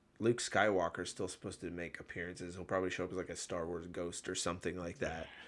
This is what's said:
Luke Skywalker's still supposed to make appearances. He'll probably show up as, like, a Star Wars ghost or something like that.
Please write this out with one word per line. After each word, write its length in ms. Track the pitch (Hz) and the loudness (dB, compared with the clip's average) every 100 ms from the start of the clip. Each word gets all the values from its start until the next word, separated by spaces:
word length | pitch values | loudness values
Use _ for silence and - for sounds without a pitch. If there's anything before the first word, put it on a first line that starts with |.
| _ - | _ 2
Luke 200 | 113 120 | 4 4
Skywalker's 720 | - 101 107 95 85 - 87 | 4 6 6 6 4 0 -6
still 180 | - 92 | -4 -4
supposed 340 | - 101 87 | -4 -8 -6
to 80 | 87 | -6
make 300 | 85 82 - | -4 -6 -8
appearances. 560 | - 92 87 90 90 92 | -8 -6 -6 -6 -8 -6
He'll 80 | |
probably 260 | 87 95 92 | 0 2 4
show 140 | - | 2
up 80 | 90 | 0
as, 60 | 92 | -2
like, 120 | 82 | -2
a 60 | - | -4
Star 300 | - 90 82 | -2 -2 0
Wars 220 | 85 87 | -2 -4
ghost 400 | 90 87 - - | -4 -2 -2 -2
or 60 | 92 | 0
something 420 | 87 90 87 90 | 0 0 0 -2
like 220 | 87 92 | -4 -2
that. 280 | 80 82 80 - | -2 -2 -8 -12